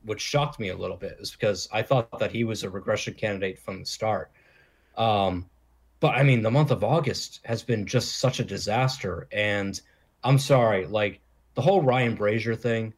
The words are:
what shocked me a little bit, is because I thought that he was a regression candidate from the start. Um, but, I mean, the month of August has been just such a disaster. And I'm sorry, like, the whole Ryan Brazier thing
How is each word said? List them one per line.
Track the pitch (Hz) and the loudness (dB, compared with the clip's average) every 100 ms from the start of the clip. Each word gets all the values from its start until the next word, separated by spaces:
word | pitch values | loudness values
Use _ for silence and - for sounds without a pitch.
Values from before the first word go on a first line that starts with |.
what | 110 107 | -8 -6
shocked | - 143 147 - | -2 0 0 -4
me | 104 | -8
a | 90 | -6
little | 92 95 | -8 -8
bit, | 95 - | -12 -12
is | - | -14
because | - 107 98 - | -2 -2 -2 -4
I | 107 | -4
thought | 110 131 113 - | 0 0 0 -6
that | 107 | -4
he | 113 | -2
was | 113 110 | -4 -4
a | 107 | -8
regression | 95 95 104 - | -8 -4 -4 -4
candidate | 95 107 98 95 92 | -6 -6 -4 -6 -8
from | - 95 | -12 -12
the | - | -10
start. | - 110 101 - _ _ _ _ _ _ - | -6 -2 -2 -6 _ _ _ _ _ _ -2
Um, | 113 104 98 90 87 _ _ _ _ _ | 0 2 2 -2 -8 _ _ _ _ _
but, | 156 | 2
I | 139 | 4
mean, | 139 123 | 4 6
the | 110 | 4
month | 135 151 | 4 4
of | 110 | 2
August | 104 156 131 95 - - | 2 2 0 -4 -8 -14
has | - 113 | -6 -6
been | - 113 98 | -2 -2 0
just | 123 113 - | -2 -2 0
such | 123 - | -2 0
a | |
disaster. | 95 95 95 110 131 - 95 85 - | -6 -4 -2 0 0 -2 -6 -8 -6
And | 104 104 101 98 98 _ _ _ _ | -2 0 0 -2 -6 _ _ _ _
I'm | 123 135 | 2 2
sorry, | 135 135 117 98 92 | 6 6 6 4 0
like, | 104 104 - _ _ _ | 0 -2 -4 _ _ _
the | - | 0
whole | 120 196 | 4 4
Ryan | 135 127 120 | 4 4 2
Brazier | 101 104 113 113 | 2 0 0 -2
thing | 113 120 113 113 | -2 -2 -2 -4